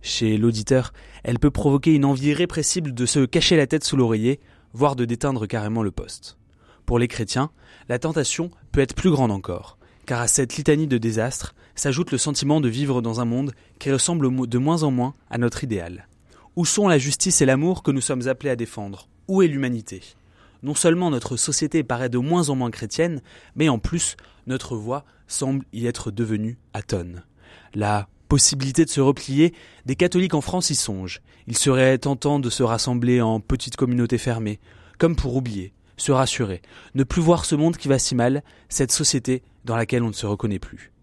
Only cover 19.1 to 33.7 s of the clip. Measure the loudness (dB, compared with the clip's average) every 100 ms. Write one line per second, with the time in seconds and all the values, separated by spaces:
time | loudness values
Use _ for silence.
19.1 | _ -2 4 4 2 -2 -4 -8 -16 -18
20.1 | -20 _ _ -20 _ -6 0 2 4 2
21.1 | 0 -2 -4 -2 -2 0 -2 -2 -2 -2
22.1 | -2 0 2 2 0 -2 -6 -10 -2 -2
23.1 | -2 -10 -20 -18 0 2 2 -2 -4 -4
24.1 | -6 -20 _ -8 -8 -6 -8 -6 -8 -10
25.1 | _ _ -6 -2 -2 -4 -6 -4 -4 -8
26.1 | -4 -2 -2 -4 -8 _ -14 -6 -6 -6
27.1 | -14 -20 _ -20 -20 -12 -4 0 -2 -4
28.1 | _ _ 2 2 0 -2 2 0 4 2
29.1 | 2 -2 2 2 2 -20 -14 -6 0 2
30.1 | 2 2 0 -2 -2 -2 -2 -4 -6 -8
31.1 | -12 _ _ -6 0 2 4 4 4 0
32.1 | -2 0 0 0 0 0 2 0 0 2
33.1 | 4 2 0 -2 -4 -4